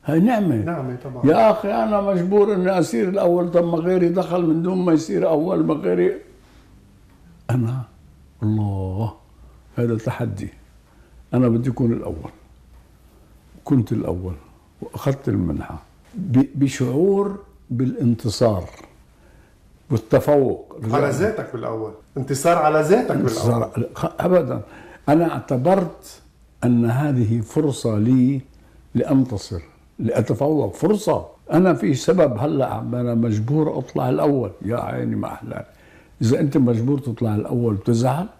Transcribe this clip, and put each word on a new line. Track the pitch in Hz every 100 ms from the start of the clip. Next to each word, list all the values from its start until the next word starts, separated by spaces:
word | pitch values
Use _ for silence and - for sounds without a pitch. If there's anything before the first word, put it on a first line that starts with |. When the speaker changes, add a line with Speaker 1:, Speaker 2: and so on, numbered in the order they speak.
| -
Speaker 1:
هاي | 160
نعمة. | 202 233 190 120
Speaker 2:
نعمة | 104 165 131 123
طبعًا. | 139 127 -
Speaker 1:
يا | 180 220
أخي، | 208 202
أنا | 226 220 208
مجبور | 202 185 175 208 202
إني | 202 180
أصير | 190 160 233 196
الأول، | 196 175 175 175
طب | 170
ما | 170 170
غيري | 170 185 170
دخل | 175 165 175 170
من | 160
دون | 175 185
ما | 180
يصير | 156 160 190 160
أول، | 156 170 175 160
ما |
غيري. | 156 185 180 175 - - - - - - - - - - - - - -
أنا، | 127 113 131 120 - - - - _
الله، | 107 107 104 98 95 95 110 - _ - - - - -
هذا | 120 113
تحدي. | - - 117 98 107 - - - _ _ - - -
أنا | 123 127
بدي | 117 127
أكون | 117 123
الأول. | 110 104 80 - - _ - - - _ _ _ _ _ - _ -
كنت | - 139 107
الأول | 110 - 90 92 82 - _ _ _
وأخذت | - - 143 135 -
المنحة | 101 85 71 - 76 - _ _ 233
ب-، | 180 123 143 -
بشعور | 139 - 127 131 190 196 202 196 - _ _
بالانتصار | 123 127 240 127 117 117 - 120 95 85 - - - _ _ _ - _ _ _ _ _
والتفوق. | 110 - 135 - 147 127 - - - 110
Speaker 2:
على | 139 143
ذاتك | 131 208 - -
بالأول. | 120 117 113 107 107 _ -
انتصار | 127 135 170 175
على | 151 156
ذاتك | 151 214 -
Speaker 1:
انتصار | - - - 110 117 110
Speaker 2:
بالأول. | - - -
Speaker 1:
خ-، | - -
أبدًا. | 175 180 135 123 104 - - - -
أنا | 151 165
اعتبرت | 143 - 127 139 196 175 - - - - _ _ _
أن | 123 120 117
هذه | 123 147 131 107 117
فرصة | 107 - 151 127 120 107
لي | 110 131 127 139 - - - - - 123
لأنتصر، | 123 135 127 101 - 92 - _ _ -
لأتفوق. | 113 120 107 135 143 156 110
فرصة. | - 165 214 - 123 - - -
أنا | 156 185
في | 160 110 135
سبب | - 190 151 107
هلأ | 143 151 127 110
أنا | 120 120 120 117
مجبور | 117 107 113 151 151 -
أطلع | 127 143 127
الأول. | 147 151 139 107 -
يا | 98 117
عيني | - 127 120 107
ما | -
أحلى. | - - - - - - - - -
إذا | 113 135
أنت | 151 147
مجبور | 123 113 120 143
تطلع | 131 110 117 107
الأول | - 123 120
بتزعل؟ | 101 - 117 127 139 208